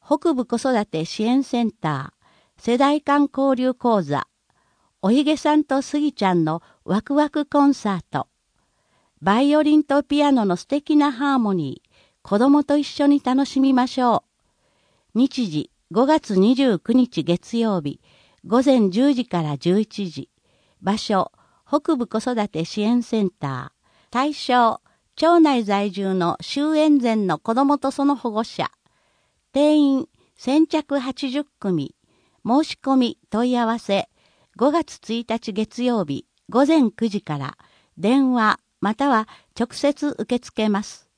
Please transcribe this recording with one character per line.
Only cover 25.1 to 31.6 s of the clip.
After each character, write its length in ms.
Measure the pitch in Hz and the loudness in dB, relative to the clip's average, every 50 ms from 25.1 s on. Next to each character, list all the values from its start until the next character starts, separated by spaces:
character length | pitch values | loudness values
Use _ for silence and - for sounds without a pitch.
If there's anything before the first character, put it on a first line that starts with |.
| _ | _
町 240 | - 302 330 349 349 | 0 2 4 6 6
内 240 | 320 302 269 240 220 | 6 4 2 0 0
在 260 | 196 202 202 202 208 | -2 -2 -2 -2 -4
住 240 | 175 202 196 190 190 | -4 -4 -4 -2 -2
の 220 | 185 170 170 - - | 0 -2 -2 -4 -6
修 360 | - - - 277 294 311 311 | -10 -8 -6 -4 -2 0 2
縁 220 | 302 311 311 294 277 | 2 4 4 4 4
前 180 | 240 240 220 220 202 | 2 0 0 0 0
の 120 | 180 156 151 | -2 -2 -2
子 160 | _ - 226 | _ -2 0
供 240 | 247 277 277 285 285 | 0 2 2 0 0
と 120 | - 277 | -2 -6
そ 140 | 269 - 277 | -4 0 0
の 100 | 285 285 | 0 0
保 160 | 226 - 240 | -2 -4 -6
護 140 | 208 214 233 | -4 -4 -6
者。 260 | - - - 160 - _ _ _ _ _ _ _ _ _ _ _ _ _ _ _ _ | -6 -6 -8 -8 -8 _ _ _ _ _ _ _ _ _ _ _ _ _ _ _ _
定 240 | - 269 294 302 302 | 0 2 2 4 4
員、 320 | 302 294 277 269 262 - _ _ _ _ _ _ | 4 4 2 2 0 -4 _ _ _ _ _ _
先 300 | _ - 240 269 311 320 | _ -6 0 2 2 2
着 320 | - - 311 294 - 285 285 | 2 0 -6 -4 -2 -4 -4
八 320 | 247 262 254 - 285 262 | -4 -6 -8 -8 -8 -6
十 140 | 247 294 294 _ _ | -6 -6 -8 _ _
組。 380 | _ | _